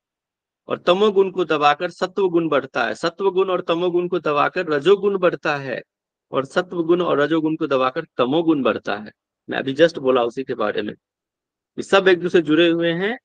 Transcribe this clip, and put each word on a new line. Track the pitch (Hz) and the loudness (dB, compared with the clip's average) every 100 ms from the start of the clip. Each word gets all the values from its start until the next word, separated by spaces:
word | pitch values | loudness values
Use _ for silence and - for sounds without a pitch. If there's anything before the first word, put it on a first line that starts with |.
| _ _ _ _ _ _ - | _ _ _ _ _ _ -8
और | 120 | -4
तमोगुण | - 185 214 196 190 | 0 2 4 2 0
को | 180 156 | 0 -2
दबाकर | 156 147 147 175 | 2 2 2 -4
सत्वगुण | - 185 196 190 170 160 | -6 -6 -2 0 2 2
बढ़ता | 143 131 131 113 | -2 -2 -4 -4
है, | 110 | -2
सत्वगुण | 170 - 196 185 190 | -6 -2 -2 0 0
और | 180 | -2
तमोगुण | 180 170 180 175 180 | -2 -2 0 -2 -2
को | 180 | -4
दबाकर | 156 147 143 180 175 | -2 0 0 -2 -2
रजोगुण | 147 156 202 202 196 | 0 2 2 2 0
बढ़ता | 180 156 165 143 | 0 0 -4 -4
है | 135 113 - _ _ _ - | -6 -8 -10 _ _ _ -6
और | 135 135 | -4 -2
सत्वगुण | 185 175 175 165 175 | -4 -4 -4 0 0
और | 165 139 | 2 0
रजोगुण | 147 165 156 160 | 0 0 -2 -4
को | 156 | -2
दबाकर | 135 131 165 160 - | 0 0 -4 -10 -2
तमोगुण | 123 156 165 147 | 0 0 2 2
बढ़ता | 120 104 - 104 | 0 -2 -4 -8
है। | 107 _ _ _ - | -10 _ _ _ -8
मैं | 123 | -6
अभी | 131 135 | -4 2
just | 165 156 | 2 2
बोला | 131 127 | 0 2
उसी | 120 131 | 0 -4
के | 131 | -8
बारे | 117 107 104 | -4 -4 -4
में। | 107 | -6
ये | - _ _ _ _ _ _ _ - | -10 _ _ _ _ _ _ _ -10
सब | - 196 185 | 2 4 4
एक | 175 | 2
दूसरे | 175 185 | 2 0
जुड़े | 151 156 170 | 2 2 2
हुए | 170 170 | 2 -2
हैं, | 170 202 254 | -2 -4 -6